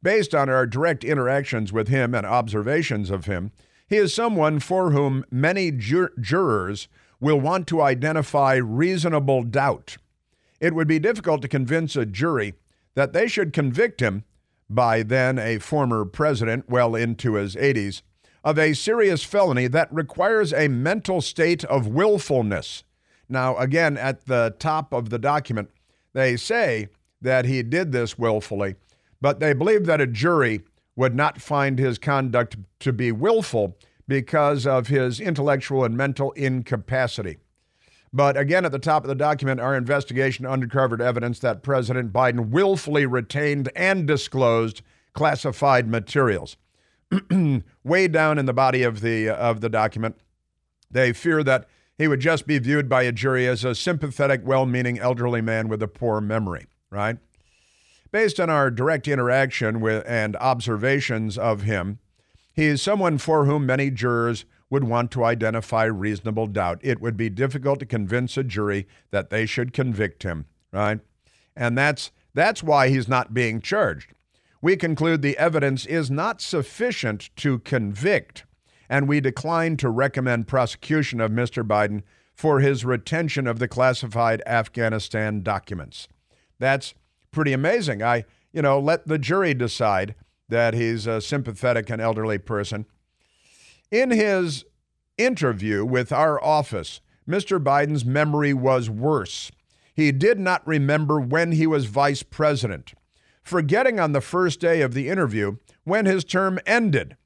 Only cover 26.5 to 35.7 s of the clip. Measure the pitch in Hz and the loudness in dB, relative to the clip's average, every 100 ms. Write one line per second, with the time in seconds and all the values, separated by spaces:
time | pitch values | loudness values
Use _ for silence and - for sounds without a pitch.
26.5 | 226 202 113 104 _ _ _ 123 131 123 | 0 2 0 -4 _ _ _ 0 2 2
27.5 | 135 117 156 180 127 117 - 117 107 - | 0 0 -2 0 -2 -2 0 0 0 -2
28.5 | 101 101 95 _ _ _ _ 139 139 151 | -4 -4 -6 _ _ _ _ -2 0 0
29.5 | 139 170 214 170 151 135 110 151 170 127 | 2 4 2 4 2 2 0 2 4 2
30.5 | 107 - _ _ - 131 120 151 - - | 0 -8 _ _ 0 0 2 0 0 -4
31.5 | 147 139 131 135 117 - 139 131 120 117 | 0 0 2 0 0 -2 0 2 0 0
32.5 | 107 98 _ - 120 120 113 170 226 196 | -4 -18 _ -4 0 0 0 2 2 2
33.5 | 120 101 90 _ _ - 135 117 156 147 | 0 -2 -4 _ _ -4 -2 0 2 2
34.5 | 143 127 131 117 139 127 113 - 151 143 | 2 2 0 2 0 0 -2 -4 -2 0
35.5 | 139 - | 0 0